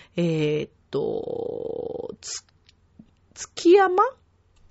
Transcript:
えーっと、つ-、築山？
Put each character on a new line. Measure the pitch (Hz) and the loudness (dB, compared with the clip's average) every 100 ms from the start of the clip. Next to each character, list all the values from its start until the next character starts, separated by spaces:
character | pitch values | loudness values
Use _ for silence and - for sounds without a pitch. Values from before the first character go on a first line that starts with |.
| - - | -10 -2
え | |
ー | 170 156 151 151 147 | -2 0 0 -2 -4
っ | _ _ | _ _
と、 | 139 127 - - - - - - - - - - - | -4 -4 -4 -6 -6 -8 -8 -8 -8 -8 -10 -12 -14
つ-、 | - - - _ _ _ _ - - _ _ - - - | -14 -14 -16 _ _ _ _ -20 -20 _ _ -18 -16 0
築 | 339 392 | 6 8
山？ | 381 370 453 523 _ _ _ _ - | 6 2 0 -2 _ _ _ _ -20